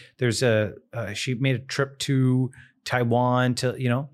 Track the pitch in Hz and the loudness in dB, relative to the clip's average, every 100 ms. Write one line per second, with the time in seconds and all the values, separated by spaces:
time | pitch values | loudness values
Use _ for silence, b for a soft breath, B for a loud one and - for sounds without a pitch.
0 | B - 123 107 127 110 104 - _ 117 | B -2 0 2 2 2 0 -6 _ -10
1 | 101 104 - 120 135 127 - - 135 - | -10 -8 -6 -2 0 -2 -4 -4 -4 -4
2 | - 135 131 127 127 B B B - 123 | -2 2 4 2 0 B B B -4 0
3 | 120 120 123 123 127 123 127 98 127 120 | 2 2 2 2 0 0 -2 -2 -2 -2
4 | 143 | -4